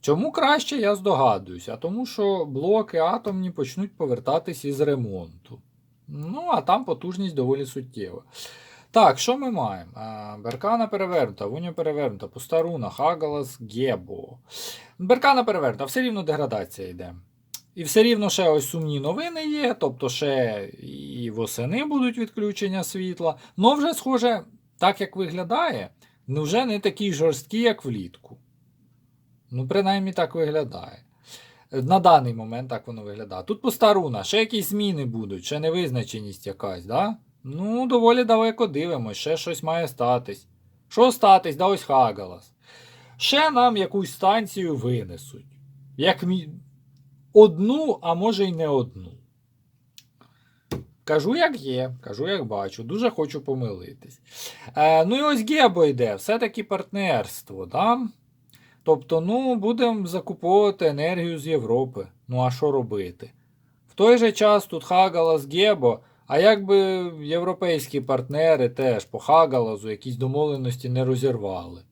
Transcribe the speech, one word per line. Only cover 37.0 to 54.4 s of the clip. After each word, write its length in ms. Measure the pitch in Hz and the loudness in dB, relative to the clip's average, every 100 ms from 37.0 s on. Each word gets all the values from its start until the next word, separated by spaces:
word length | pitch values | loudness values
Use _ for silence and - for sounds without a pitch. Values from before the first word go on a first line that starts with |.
| 202 220 _ _ | -2 -4 _ _
Ну, 440 | 131 147 202 233 254 | -14 -8 -4 -2 2
доволі 360 | 247 233 247 | 4 6 6
далеко 440 | 233 226 226 220 220 | 4 4 4 0 -2
дивимось, 500 | 143 170 151 113 98 | 0 -2 -4 -4 -6
ще 200 | 147 160 | -4 -4
щось 260 | 175 160 | -4 -6
має 240 | 160 165 160 | -4 -2 -4
статись. 600 | - 120 123 123 98 _ _ _ _ _ | -2 0 0 -2 -14 _ _ _ _ _
Що 240 | - 254 | 4 4
статись? 440 | 240 208 190 180 143 | 6 8 8 6 0
Да 100 | 180 | 2
ось 160 | 196 | 0
Хагалас. 680 | - 135 120 101 95 90 _ _ _ - - - - - | 2 4 4 2 -12 -14 _ _ _ -20 -20 -20 -20 -6
Ще 340 | - 277 311 | 0 2 4
нам 260 | 269 247 214 | 4 4 4
якусь 360 | 190 202 185 | -2 -2 -4
станцію 600 | - 190 220 208 - 175 139 | 0 2 2 0 -6 -4 -2
винесуть. 720 | 120 123 95 85 - - - _ - - - - | -2 -2 -4 -14 -18 -20 -20 _ -20 -20 -20 -2
Як 260 | 160 185 | 0 0
мі-, 260 | 180 185 151 165 - _ _ _ _ _ _ 214 | 0 -2 -4 -16 -20 _ _ _ _ _ _ 8
одну, 600 | 214 160 208 277 311 196 | 8 8 0 0 0 -2
а 120 | 170 | -2
може 320 | 170 208 196 196 | 0 0 0 -2
й 60 | |
не 160 | 165 156 | -2 0
одну. 440 | 139 123 92 87 - _ _ _ _ _ _ _ - _ _ _ _ _ _ _ - - _ | 0 0 -8 -18 -20 _ _ _ _ _ _ _ -20 _ _ _ _ _ _ _ -10 -10 _
Кажу, 320 | - 156 151 294 | 0 0 2 2
як 240 | 330 262 | 0 0
є, 360 | 135 127 127 127 | -4 -4 -4 -8
кажу, 260 | - 104 160 | -12 -6 -4
як 180 | 196 120 | -4 -4
бачу. 380 | 104 98 - | -6 -6 -10
Дуже 260 | 113 190 233 | -8 -2 -2
хочу 320 | 220 151 151 | -2 -4 -4
помилитись. 800 | 135 131 120 95 90 - - - _ - | -6 -4 -4 -8 -12 -18 -20 -20 _ -16